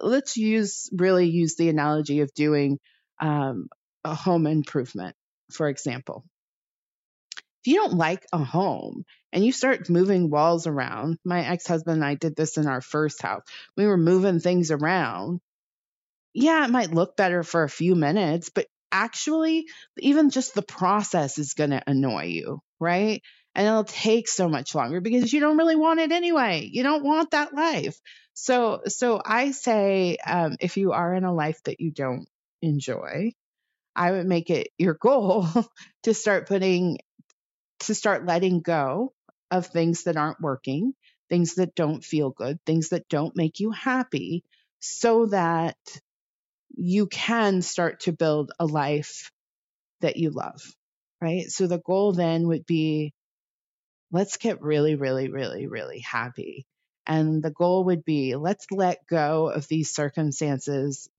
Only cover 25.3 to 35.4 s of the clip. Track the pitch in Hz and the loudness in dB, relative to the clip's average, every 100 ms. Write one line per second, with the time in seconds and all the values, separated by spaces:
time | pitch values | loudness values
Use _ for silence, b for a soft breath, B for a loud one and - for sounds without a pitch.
25.3 | 294 302 311 330 320 311 320 320 339 349 | 2 4 4 4 4 4 2 2 0 2
26.3 | 320 240 165 107 233 262 302 285 311 320 | 2 2 0 -2 -2 0 0 2 2 2
27.3 | 302 294 277 320 247 - - B B B | 0 -2 0 0 0 -4 -8 B B B
28.3 | - - 247 233 - - - 247 214 - | -8 0 2 2 0 -6 -2 0 0 0
29.3 | 226 277 262 - 220 196 190 180 - - | 0 0 -2 0 2 2 2 2 -2 -2
30.3 | 180 160 - 180 - 196 156 175 185 185 | 0 0 -2 -4 -2 0 0 0 0 0
31.3 | 170 151 156 - - 165 147 135 123 - | 0 -2 -4 -8 -6 -6 -4 -4 -6 -10
32.3 | _ _ _ 165 147 131 120 73 139 214 | _ _ _ -2 -2 -2 -6 -6 -4 -4
33.3 | - _ _ _ _ _ - 175 190 180 | -6 _ _ _ _ _ -2 0 0 2
34.3 | 175 165 160 - - 180 156 226 269 196 | 0 2 -2 -2 -2 0 2 4 4 4
35.3 | 208 | 2